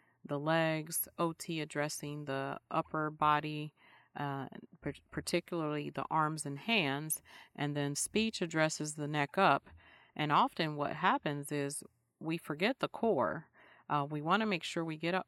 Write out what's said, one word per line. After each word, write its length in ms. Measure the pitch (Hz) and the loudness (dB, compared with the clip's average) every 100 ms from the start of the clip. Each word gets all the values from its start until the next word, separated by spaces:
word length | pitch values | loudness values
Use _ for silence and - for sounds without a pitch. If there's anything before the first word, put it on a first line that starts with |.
| _ _ | _ _
the 140 | - 143 | -6 -4
legs, 680 | 147 165 160 156 156 170 - - | 2 2 2 0 -2 -6 -6 -2
O 140 | 170 | -2
T 280 | 165 - 160 | -2 -6 -4
addressing 640 | 151 147 147 - 147 147 147 | -4 -2 -4 -4 -8 -8 -4
the 320 | 135 135 - - | -4 -4 -6 -4
upper 400 | 160 - 156 156 | -2 0 -2 -2
body, 640 | 156 151 151 151 151 151 - - - _ - | 2 4 4 2 -4 -8 -12 -20 -20 _ -6
uh, 300 | 143 139 131 - - - | -4 -4 -6 -12 -18 -10
par-, 120 | 147 - _ | -8 -8 _
particularly 800 | - - 175 - 175 151 147 147 | -8 -2 -2 0 -2 -2 -2 -4
the 140 | 143 - | -6 0
arms 360 | 156 151 156 147 | 2 2 0 -6
and 140 | 139 | -6
hands, 640 | - 226 139 139 160 - - - - - | 0 2 2 0 -2 -6 -10 -20 -14 -4
and 200 | 147 147 | -2 0
then 200 | 143 143 | 0 -2
speech 440 | - 208 220 - | 0 0 0 0
addresses 540 | 170 160 156 - 151 | -2 2 2 2 -6
the 140 | 151 147 | -4 -2
neck 280 | 151 143 - | 0 0 4
up. 320 | 190 139 - - - - - | 6 6 2 -16 -20 -20 -12
And 160 | - 147 | -4 4
often 460 | 151 254 - 160 147 | 6 6 2 -2 0
what 160 | 147 | -4
happens 580 | 156 180 185 160 143 143 | 2 2 2 0 -2 -2
is 320 | 147 143 147 - _ _ - | -2 -2 -4 -10 _ _ -10
we 160 | 156 165 | -4 -4
forget 440 | - 151 202 277 | -4 0 0 0
the 80 | - | -2
core. 600 | - 226 160 104 78 - _ - - - | 0 2 4 2 0 -6 _ -20 -16 -2
Uh, 160 | 147 143 | -2 0
we 120 | 151 | -2
wanna 240 | 151 196 | 2 2
make 180 | 220 180 | 4 0
sure 220 | - 170 | -2 -4
we 140 | 165 156 | -4 -2
get 160 | 165 185 | 0 0